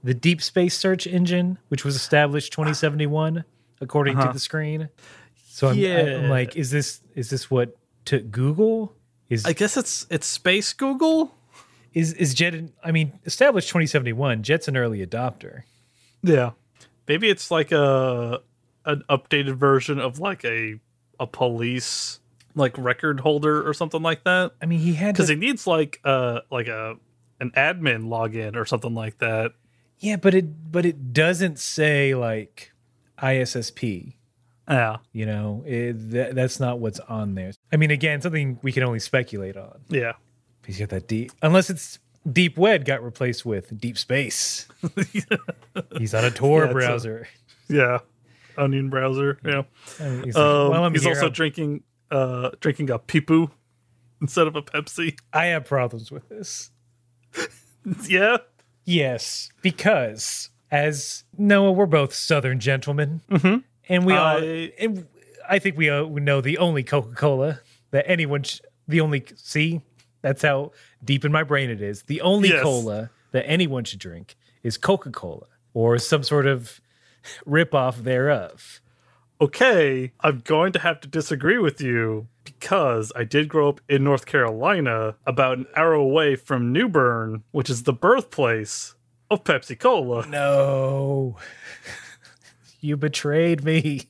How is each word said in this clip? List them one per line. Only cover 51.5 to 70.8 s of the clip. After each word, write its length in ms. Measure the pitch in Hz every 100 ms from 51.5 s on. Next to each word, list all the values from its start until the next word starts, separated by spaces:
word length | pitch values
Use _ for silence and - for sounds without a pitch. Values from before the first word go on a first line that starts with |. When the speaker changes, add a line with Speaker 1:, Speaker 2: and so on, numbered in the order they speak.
| 143 151 147 _ _ _
Speaker 2:
uh, 420 | 139 131 127 123 -
drinking 280 | 160 143 143
a 100 | 117
pipu 520 | - 160 143 160 160 _ _ _ _ _ _ _
instead 240 | 147 - 160
of 100 | 151
a 60 |
Pepsi. 560 | 143 151 151 - 165 147 _
Speaker 1:
I 140 | 151 175
have 180 | 165 131
problems 440 | 139 123 117 113
with 200 | 139 -
this. 400 | 214 196 - - _ _ _ _ _ _
Speaker 2:
<laughs> 40 | - - - _ _ 214 180 -
Yeah? 300 | 185 202 240 - _ _ _
Speaker 1:
Yes, 680 | - 175 139 123 - - - _
because 880 | 190 - 190 196 120 110 - - - _ _
as 540 | 147 151 147 - - _ -
Noah, 360 | 202 202 196
we're 140 | 185 202
both 280 | 156 135
Southern 460 | - - 151 131 127
gentlemen. 600 | 117 135 139 143 147 160 _
Speaker 2:
Mm-hmm. 280 | 190 180 226 - _ _
Speaker 1:
And 180 | 180 180
we 80 |
all, 240 | 185 160 156
Speaker 2:
I 340 | 160 160 165 -
Speaker 1:
and 280 | 226 196 160 _ _ - -
I 100 | 196
think 180 | 196 151
we, 140 | 151
uh, 140 | 143
we 160 | 156 147
know 200 | 143 139
the 180 | 131 156
only 240 | 175 151
Coca-Cola 800 | 123 143 113 120 147 135 139 147 _ _ _
that 180 | 139 147
anyone 340 | 180 151 143
sh-, 180 | 139 - - _ -
the 120 | 160
only, 240 | 156 143 - -
see, 460 | - 156 156 165 - _ _ _
that's 200 | - 135
how 300 | 151 135 143 _